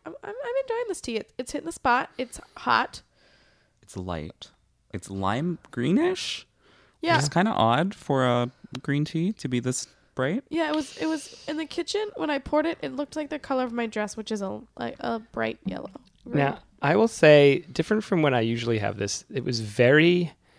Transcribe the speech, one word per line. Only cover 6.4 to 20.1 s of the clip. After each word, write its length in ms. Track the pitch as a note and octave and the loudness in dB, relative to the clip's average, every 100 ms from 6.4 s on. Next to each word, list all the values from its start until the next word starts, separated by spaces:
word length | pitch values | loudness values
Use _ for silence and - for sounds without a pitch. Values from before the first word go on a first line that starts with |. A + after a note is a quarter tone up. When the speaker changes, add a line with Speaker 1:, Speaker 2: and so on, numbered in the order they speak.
| - _ _ _ _ _ | -14 _ _ _ _ _
Speaker 1:
Yeah. 140 | E4 E4 | 0 2
Speaker 2:
Which 80 | |
is 60 | C#3+ | 2
kinda 220 | E3+ G#3+ | 2 0
odd 420 | - A2+ B2 F#3 | 2 2 2 0
for 320 | - - C3+ B2+ | -6 -2 0 2
a 240 | A#2+ B2 - - C3 | 2 -2 -6 -16 -10
green 240 | - C#3+ D3+ | -4 -2 -2
tea 260 | D#3+ F3+ | -2 -4
to 140 | A3 C3+ | -4 -4
be 120 | B2 | -2
this 280 | B2 B2+ - _ _ - | -2 -6 -10 _ _ -4
bright. 280 | C3 G#3+ - | -2 -4 -4
Speaker 1:
Yeah, 200 | D#4+ D#4 | -4 0
it 40 | D#4 | -2
was, 220 | C#4 - | -4 -6
it 80 | D#4+ | -4
was 400 | D#4 - - - | -4 -8 -14 -8
in 100 | D4+ | -8
the 80 | D#4 | -6
kitchen. 440 | - F4 G4+ G#4+ - | -8 -6 -6 -6 -6
When 120 | D#4+ | -4
I 80 | C#4 | -4
poured 260 | - D4+ D#4+ | 0 0 0
it, 140 | D#4+ | -4
it 140 | C#4+ B3+ | -8 -6
looked 200 | C#4+ D#4 | -8 -8
like 140 | D4 | -8
the 100 | D4+ | -10
color 240 | - C4 | -4 -2
of 80 | B3+ | -2
my 140 | A#3 A#3 | -4 -4
dress, 320 | G#3+ G#3 - | -4 -6 -8
which 140 | G#3 | -8
is 100 | G#3+ | -6
a, 180 | G3 G#3 A3 - | -6 -8 -14 -10
like, 180 | A#3 - | -10 -6
a 200 | A#3+ A3+ | -6 -6
bright 400 | A3+ A3+ A3+ - F#3+ | -6 -6 -4 -4 -8
yellow. 260 | F#3 - - - _ A#3+ | -8 -12 -16 -20 _ -2
Speaker 3:
Now, 340 | D3 C#3 - _ _ | 0 0 -2 _ _
I 140 | C#3 F#3 | 2 4
will 100 | A3+ | 2
say, 520 | - D#3 D3 C#3+ C#3 - | 6 10 12 10 6 0
different 320 | - E3 A3 | -4 0 -2
from 180 | - F3+ | 0 2
when 120 | D3 | 4
I 80 | B2+ | 2
usually 360 | A2+ A#2 A#2 A2 | 0 0 0 0
have 180 | G2+ G#2 | 0 -2
this, 260 | G#2 - - | -4 -6 -6
it 100 | D3+ - | -6 -4
was 140 | A#2 | -4
very, 720 | G#2+ G#2 B2 D3 E3+ | -4 4 6 8 6